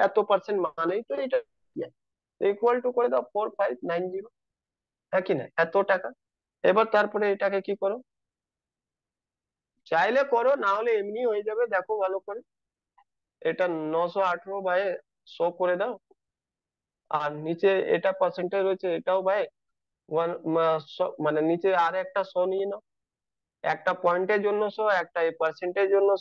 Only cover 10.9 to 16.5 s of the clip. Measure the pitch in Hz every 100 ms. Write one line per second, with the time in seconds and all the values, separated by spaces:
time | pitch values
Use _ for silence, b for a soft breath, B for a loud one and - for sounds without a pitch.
10.9 | 220 202 220 247 208 208 220 240 190 180
11.9 | 214 185 190 - 220 - _ _ _ _
12.9 | _ _ _ _ _ 160 160 180 160 156
13.9 | 165 170 196 185 175 190 196 185 180 202
14.9 | - - _ - - 170 170 180 180 233
15.9 | 247 _ _ _ _ _